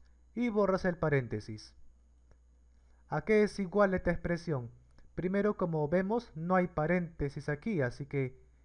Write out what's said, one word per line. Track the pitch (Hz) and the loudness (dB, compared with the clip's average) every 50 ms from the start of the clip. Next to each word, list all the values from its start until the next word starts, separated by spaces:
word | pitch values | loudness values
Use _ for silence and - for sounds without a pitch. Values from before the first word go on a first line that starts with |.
| - - - _ - - - | -20 -20 -20 _ -20 -10 -6
y | 226 240 240 | -4 -2 0
borras | 202 214 202 190 190 180 - | 2 2 4 4 2 2 2
el | 185 170 | 0 0
paréntesis. | - - 156 147 135 123 113 120 107 - - 107 107 - - - - - - - _ _ _ _ _ _ - - _ _ _ _ _ _ _ _ _ _ - - _ _ - | 0 0 2 2 2 0 -2 -4 -6 -6 -8 -14 -14 -16 -20 -20 -20 -20 -20 -20 _ _ _ _ _ _ -20 -20 _ _ _ _ _ _ _ _ _ _ -20 -20 _ _ -8
¿A | 143 156 151 | -6 -4 0
qué | - 220 214 208 | 2 4 4 4
es | 196 - - | 2 0 -4
igual | 196 180 165 208 202 196 185 | -6 -2 2 2 4 4 2
esta | 180 - 180 | 2 0 0
expresión? | 170 170 - 165 170 160 - - 151 131 120 117 - - - - - - - - - | 0 0 -2 -2 -4 -4 -4 -4 -4 -4 -6 -8 -14 -18 -20 -20 -20 -20 -20 -12 -8
Primero, | - 160 185 190 202 202 208 214 | -4 -4 0 0 2 2 0 0
como | - 185 170 160 156 151 143 | 0 -2 -2 0 0 0 2
vemos, | 170 185 190 190 226 240 240 - - | 2 0 2 0 -2 -4 -4 -6 -10
no | 156 165 175 185 | -8 -2 2 2
hay | 185 180 | 2 2
paréntesis | 175 - - 151 160 175 185 175 160 - - 151 139 - 151 139 - | 2 0 -2 0 2 2 0 0 -4 -4 -6 -6 -6 -6 -6 -4 -4
aquí, | 147 143 - 226 214 160 | -4 -4 -4 -2 0 0
así | 131 120 117 - 143 | 0 0 -2 -6 -8
que | - - 139 135 127 - - - - _ _ _ | -6 -4 -2 -2 -4 -6 -12 -20 -20 _ _ _